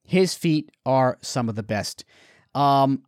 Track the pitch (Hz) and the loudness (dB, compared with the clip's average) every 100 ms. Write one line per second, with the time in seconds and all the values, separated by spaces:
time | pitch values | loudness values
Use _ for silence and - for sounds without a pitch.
0 | _ 180 185 - 170 156 - _ - 131 | _ 0 0 0 -2 -2 -4 _ -2 2
1 | 127 - - 135 117 107 107 107 95 - | 2 -2 -8 -6 -4 -6 -6 -6 -6 -12
2 | - _ _ _ _ - 143 139 135 135 | -20 _ _ _ _ 0 2 4 2 0